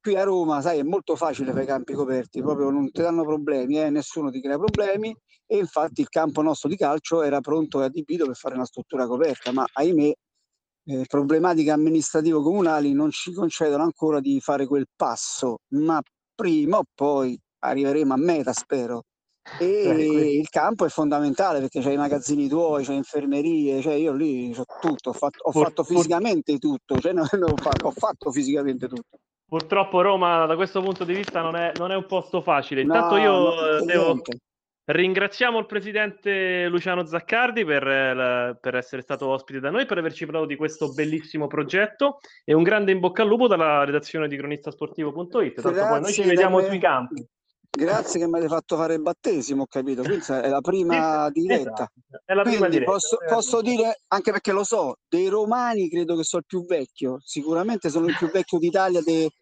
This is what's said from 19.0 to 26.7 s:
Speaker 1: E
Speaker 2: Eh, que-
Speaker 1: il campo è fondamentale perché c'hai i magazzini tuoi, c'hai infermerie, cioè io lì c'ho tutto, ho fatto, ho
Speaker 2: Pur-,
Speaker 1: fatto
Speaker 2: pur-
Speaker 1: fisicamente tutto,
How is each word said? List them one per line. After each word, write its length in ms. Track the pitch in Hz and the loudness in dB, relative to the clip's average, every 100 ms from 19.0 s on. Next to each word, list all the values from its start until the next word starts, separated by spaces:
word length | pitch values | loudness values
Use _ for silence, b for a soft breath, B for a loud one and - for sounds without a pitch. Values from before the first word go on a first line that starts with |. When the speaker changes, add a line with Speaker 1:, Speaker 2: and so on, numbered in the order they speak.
| - _ _ _ - - | -10 _ _ _ -16 -4
Speaker 1:
E 60 | 180 | 0
Speaker 2:
Eh, 400 | 208 196 160 156 | 2 2 2 2
que- 180 | 151 151 | 2 2
Speaker 1:
il 160 | 143 151 | 2 0
campo 340 | 156 165 220 | 0 0 2
è 40 | 170 | 0
fondamentale 720 | - 151 147 147 135 190 151 | 0 0 2 0 2 0 0
perché 200 | 135 151 | -2 -2
c'hai 140 | 131 | -2
i 40 | 143 | 0
magazzini 500 | 143 143 135 147 143 | 0 -2 -2 -2 0
tuoi, 360 | 151 165 151 | 0 2 0
c'hai 120 | 131 139 | -2 -4
infermerie, 840 | 135 147 143 143 156 160 143 135 | -4 -4 -2 0 0 0 0 0
cioè 140 | 139 | 0
io 180 | 147 160 | 0 0
lì 400 | 135 160 127 123 | 0 0 -2 -4
c'ho 120 | 120 127 - | -8 -10 -4
tutto, 300 | 165 139 - | -2 -2 -4
ho 20 | |
fatto, 240 | 123 143 - | -4 -4 -2
ho 60 | - | -2
Speaker 2:
Pur-, 120 | 147 | 2
Speaker 1:
fatto 200 | 151 156 | 2 2
Speaker 2:
pur- 120 | 156 175 | 0 2
Speaker 1:
fisicamente 640 | 160 170 226 180 143 143 | 2 0 2 0 0 -2
tutto, 400 | 151 | 0